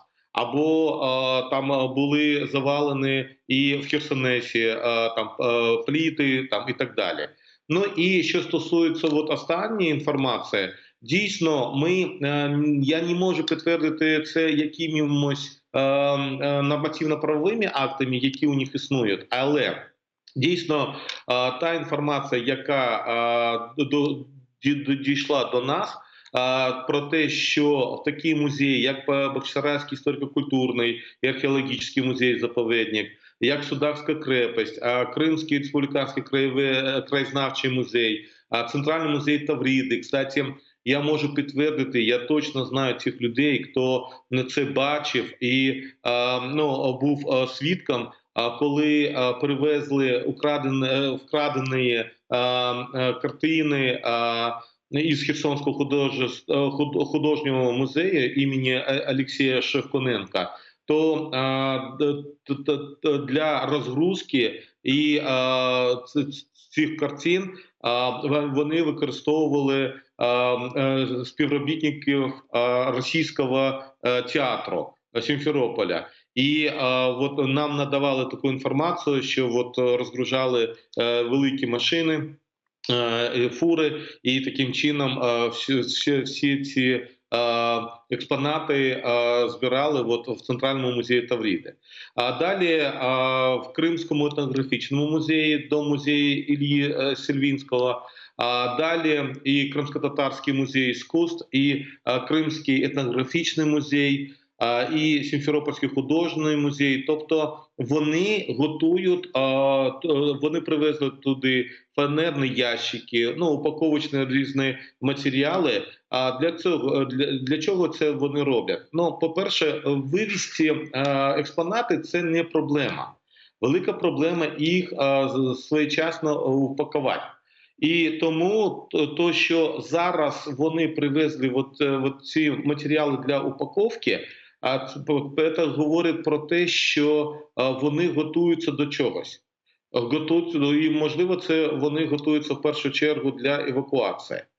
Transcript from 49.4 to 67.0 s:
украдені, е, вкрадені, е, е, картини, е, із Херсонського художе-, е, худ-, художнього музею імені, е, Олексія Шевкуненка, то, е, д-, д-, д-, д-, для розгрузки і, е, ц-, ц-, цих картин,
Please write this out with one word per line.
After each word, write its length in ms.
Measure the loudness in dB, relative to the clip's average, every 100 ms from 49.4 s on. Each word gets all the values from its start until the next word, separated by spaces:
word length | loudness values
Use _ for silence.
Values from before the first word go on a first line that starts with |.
| -2 0 2 0 0 0 2 0
украдені, 640 | -2 -2 0 0 0 0 2
е, 240 | 2 0
вкрадені, 840 | -4 -2 0 0 0 0 0 2
е, 140 | 0 -2 -12 -4
е, 840 | 0 2 0 0 -2 -4 -2 0 0
картини, 800 | -6 -2 0 2 2 2 0 0
е, 480 | 0 0 0 0 -2 -4 -12 _ _
із 320 | -2 0 0
Херсонського 540 | -2 -2 -2 0 -2 -2
художе-, 480 | 0 2 2 0 -4 -4 -2
е, 60 |
худ-, 500 | 0 0 0 0 0
художнього 680 | 0 0 2 0 0 2 2
музею 640 | 2 0 0 2 2 2
імені, 380 | 2 0 0 0
е, 340 | 0 0 -2 0
Олексія 520 | -2 -2 0 2 2
Шевкуненка, 920 | 0 -2 -2 -2 0 -2 -2 -4 -4 -8 -20 _ 0
то, 440 | 2 2 0 -2
е, 40 | -2 0 0 0 -2 -4 -2
д-, 240 | -2 -2 -8 -16 -8
д-, 60 | -4 -2
д-, 120 | -2 -6 -4
д-, 160 | 0 0
для 480 | 0 0 0 0 0
розгрузки 960 | -2 -2 0 0 0 -2 0 0 -2 -16 _
і, 340 | 0 2 4 2
е, 60 | 2 0 2 2 2 2 2 0 -2
ц-, 180 | -2
ц-, 220 | -2 -8 -18 _ _
цих 260 | 0 0
картин, 460 | 0